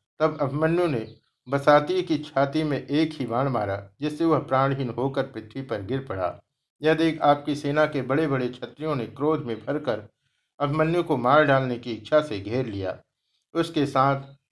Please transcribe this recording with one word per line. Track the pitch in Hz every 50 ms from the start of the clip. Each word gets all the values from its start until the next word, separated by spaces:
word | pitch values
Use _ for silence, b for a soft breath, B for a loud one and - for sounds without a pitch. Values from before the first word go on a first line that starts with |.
| _ _ _ -
तब | 151 160 156 156
अभिमन्यु | 147 131 135 151 160 160 165 175 180
ने | 165 139 113 110 - - - _ _ _ _ _ 123
बसातीय | 135 139 - 151 147 147 147 160 185 185
की | 170 165 160 143
छाती | 151 - - 135 139 135 147 160
में | 156 151 143 127 -
एक | - 143 151 160 160
ही | - - 131
बाण | 110 113 123 139 139
मारा, | 123 110 107 98 98 101 - - _ -
जिससे | 139 151 151 151 165
वह | 165 156 127
प्राणहीन | - - 131 131 135 139 135 135 135 120
होकर | 110 117 127 139 135 139
पृथ्वी | 127 135 - 113 107 107 - 135
पर | 135 127 113 101
गिर | 98 98 131 135 135 -
पड़ा। | 101 95 90 87 - - _ _ _ _ _ _ _ -
यह | 143 156 160
देख | 156 165 165 156 160
आपकी | - 147 143 143 - 147 143
सेना | 139 - 143 143 151 156
के | 147 151 139
बड़े-बड़े | 117 117 135 156 160 143 139 127 127 120
क्षत्रियों | 127 - 123 120 - - 151 156 147
ने | 127 113
क्रोध | 104 104 120 143 151 156 143 135
में | 120 113 107 -
भरकर | - 143 151 147 127 110 107 107 - _ _ _ _ _ _ _ _ _ -
अभिमन्यु | 143 139 147 156 156 160 170 175
को | 165 170 151
मार | 123 117 123 143 151 151
डालने | 139 139 135 131 127 120 117
की | - 123
इच्छा | 110 107 - - 151 151
से | 147 - 110 98
घेर | 95 101 117 131 123
लिया। | 113 98 98 92 90 - - _ _ _ _ _ _ _ _ _ _ -
उसके | 165 165 165 - 156 139
साथ | 135 - 135 131 139 139 135 - - - _ _ _